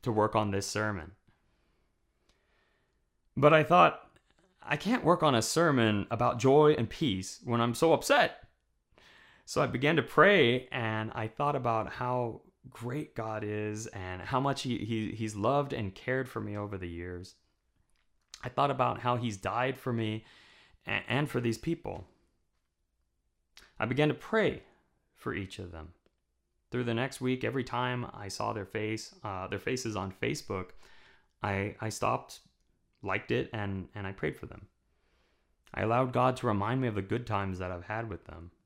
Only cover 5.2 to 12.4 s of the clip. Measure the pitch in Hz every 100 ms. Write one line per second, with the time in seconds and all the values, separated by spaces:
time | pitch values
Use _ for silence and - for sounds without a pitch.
5.2 | 156 123 110 - 170 135 113 104 - 110
6.2 | 120 117 127 139 151 151 113 - 156 92
7.2 | 90 - - 117 117 120 165 147 - 277
8.2 | 196 - - _ _ _ _ _ - -
9.2 | - - - - 139 123 139 165 - -
10.2 | 175 202 123 123 - 135 113 110 110 117
11.2 | 110 - 147 143 120 113 107 - 123 127
12.2 | 120 -